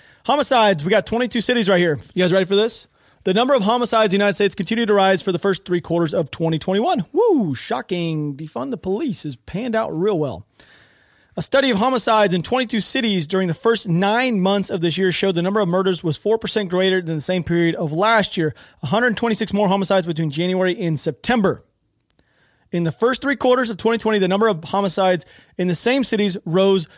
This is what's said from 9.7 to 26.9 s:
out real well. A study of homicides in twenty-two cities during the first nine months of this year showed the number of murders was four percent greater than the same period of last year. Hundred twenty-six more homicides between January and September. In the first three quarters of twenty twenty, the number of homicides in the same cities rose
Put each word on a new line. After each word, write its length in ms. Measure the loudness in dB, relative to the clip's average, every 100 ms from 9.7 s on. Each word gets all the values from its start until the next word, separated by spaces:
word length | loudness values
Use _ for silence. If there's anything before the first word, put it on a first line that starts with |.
| -2
out 200 | -2 -2
real 220 | 0 0
well. 300 | -2 -6 -14 _ -20 -20 _ _ _ _ _ -8
A 60 |
study 260 | -2 0 2
of 80 | 2
homicides 560 | 2 0 2 2 2
in 80 | 0
twenty-two 380 | -2 -2 0 -2
cities 480 | -2 0 0 0 -2
during 200 | -2 -2
the 60 |
first 340 | 0 0 0 0
nine 520 | 0 2 2 0 0
months 320 | 2 0 -2
of 100 | -2
this 160 | -2 0
year 140 | 0
showed 240 | 0 0 0
the 80 |
number 160 | 0 0
of 80 | 0
murders 360 | 0 0 0
was 140 | -2 -2
four 220 | 0 -2
percent 320 | -2 -4 -2
greater 280 | 0 2 0
than 140 | -2
the 80 | -4
same 220 | -2 -2
period 320 | 0 0 2 0
of 180 | -2
last 420 | 0 2 2 2 0
year. 200 | -2 -4 -14 _
Hundred 320 | -2 0 0 0
twenty-six 380 | -2 -2 -2
more 140 | 0 2
homicides 400 | 2 2 0 0
between 240 | -2 -4
January 440 | -2 -2 0 0 0
and 180 | -2 -2
September. 640 | -4 -4 -2 2 2 0 _ _ _ _ _ _ _ _ _ _ _
In 120 | -4
the 80 | -2
first 300 | 0 0 0
three 140 | -2 0
quarters 340 | 2 2 0
of 80 | -2
twenty 220 | -2 0
twenty, 180 | 0 0
the 120 | 2
number 180 | 2 2
of 160 | 0
homicides 640 | -2 -2 0 2 2 0 -4 -20 _ -4
in 80 | -2
the 80 | 0
same 280 | 0 0
cities 340 | 0 0 0 -2 -2
rose 420 | 2 4 2 -2